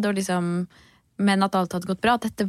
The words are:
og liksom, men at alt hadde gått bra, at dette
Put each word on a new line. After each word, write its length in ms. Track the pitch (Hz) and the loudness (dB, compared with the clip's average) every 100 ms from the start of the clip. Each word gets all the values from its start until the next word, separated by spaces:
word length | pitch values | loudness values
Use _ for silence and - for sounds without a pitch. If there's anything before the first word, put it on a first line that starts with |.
og 140 | 208 196 | 0 -2
liksom, 320 | 190 180 175 175 180 - _ _ _ - | -2 -2 0 -2 -4 -10 _ _ _ -2
men 240 | 202 196 | 2 4
at 140 | 196 190 | 2 0
alt 140 | 180 | 0
hadde 140 | 180 185 | -4 -4
gått 140 | 185 | -2
bra, 140 | 226 240 | 2 2
at 80 | 226 | 0
dette 160 | - | -4